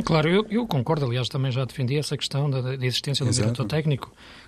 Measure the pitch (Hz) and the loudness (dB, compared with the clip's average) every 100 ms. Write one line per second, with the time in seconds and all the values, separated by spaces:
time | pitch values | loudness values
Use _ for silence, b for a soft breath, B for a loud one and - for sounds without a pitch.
0 | - 160 156 190 220 214 233 139 120 160 | 2 4 4 4 2 0 0 0 0 0
1 | 131 127 120 139 131 127 123 - 123 147 | 0 0 -2 -2 0 0 -2 -2 0 0
2 | - 143 - 139 143 131 127 135 127 - | -2 -4 -4 0 0 0 -2 -2 -2 -2
3 | 147 131 117 123 107 127 110 156 156 131 | -2 0 2 2 2 0 -2 0 2 0
4 | - - B B | -4 -16 B B